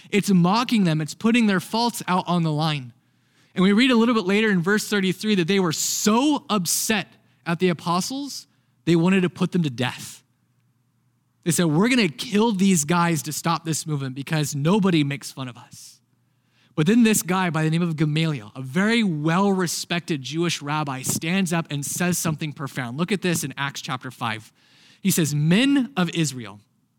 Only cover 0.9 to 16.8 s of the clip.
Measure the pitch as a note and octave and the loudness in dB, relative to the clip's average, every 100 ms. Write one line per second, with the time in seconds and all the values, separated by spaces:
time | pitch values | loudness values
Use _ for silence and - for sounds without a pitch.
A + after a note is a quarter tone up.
0.9 | D#3 D3+ - A3+ A#3+ G#3+ F#3+ - A3 A#3 | 0 -4 -2 2 4 4 2 0 -2 -2
1.9 | - - F3+ E3 F3 E3 D3+ D#3+ D3 B2 | -2 -2 -2 0 0 0 0 -2 -4 -8
2.9 | - _ _ _ _ _ - F#3 G3+ C4 | -18 _ _ _ _ _ 2 4 6 4
3.9 | A#3 A#3 A3+ F3+ G3+ A3 F#3+ E3 G#3 - | 4 4 2 2 2 2 2 2 0 0
4.9 | G#3 F#3+ E3+ G#3+ G3+ E3 G3 F3+ D3 - | 0 0 -2 0 0 2 2 0 0 -4
5.9 | - G#3 A3+ D4 C#4 - G#3 E3+ - - | 0 2 4 2 0 -2 -2 0 -2 0
6.9 | G#3+ - _ _ _ - E3+ F#3 E3+ - | -2 -4 _ _ _ -6 0 0 0 -2
7.9 | F3 - C4+ C#4+ - - _ _ _ - | -2 -2 -8 -10 -14 -18 _ _ _ 0
8.9 | E3+ E3+ F#3+ F3+ - F3+ F#3 D#3 A#2 B2 | 2 4 2 0 -2 -2 0 -2 -2 -4
9.9 | - - - _ _ _ _ _ _ _ | -6 -14 -18 _ _ _ _ _ _ _
10.9 | _ _ _ _ _ F3 D#3+ F3 D3+ A3+ | _ _ _ _ _ -4 0 2 2 2
11.9 | C4 G3+ - - G3+ A#3 F#3+ G3 F3+ C#3+ | 2 0 -2 -2 0 2 2 2 2 2
12.9 | F3 E3+ D#3+ D3+ C#3+ E3+ E3 E3 D3+ D#3+ | 2 2 0 -4 -6 -4 -2 -4 -6 -4
13.9 | D3 C3+ B2+ C3+ D#3 C#3+ C#3+ D3 G#3+ F#3+ | -6 -6 -8 -4 -2 -2 -2 0 2 4
14.9 | E3 C#3+ C#3 - - B2+ A#2 - - - | 2 0 -4 -10 -12 -12 -14 -20 -20 -20
15.9 | - _ _ _ _ _ _ _ - | -20 _ _ _ _ _ _ _ -2